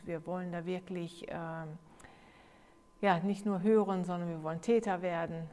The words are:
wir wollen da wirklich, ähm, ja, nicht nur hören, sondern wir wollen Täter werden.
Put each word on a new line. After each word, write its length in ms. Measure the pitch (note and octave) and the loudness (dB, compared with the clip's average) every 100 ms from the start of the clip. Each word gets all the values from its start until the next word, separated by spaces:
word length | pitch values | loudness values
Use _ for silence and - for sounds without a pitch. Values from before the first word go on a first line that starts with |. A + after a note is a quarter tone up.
| - | -6
wir 220 | E3 E3 | -6 -4
wollen 240 | F3+ F3+ | -4 -4
da 160 | E3+ E3+ | -4 -2
wirklich, 580 | F#3 F#3 F3+ E3+ E3+ - | -4 -4 -6 -6 -8 -8
ähm, 500 | E3 E3 E3 D#3+ D#3 - - - - - - - - - - - - | -6 -6 -6 -8 -10 -16 -20 -20 -20 -20 -20 -20 -20 -20 -20 -20 0
ja, 160 | G3+ E3+ | 4 4
nicht 280 | F#3+ G3 G#3 | 2 -2 0
nur 160 | F#3+ | 2
hören, 420 | G3+ A3 G3 F#3 F3+ | 6 6 6 0 0
sondern 240 | F3 E3+ | -2 -2
wir 140 | E3 | -4
wollen 180 | D#3 E3 | -4 -4
Täter 400 | A#3 A#3 A3 F3+ | 4 4 4 0
werden. 480 | F3+ E3+ E3 E3 D#3+ | 0 0 -2 -4 -8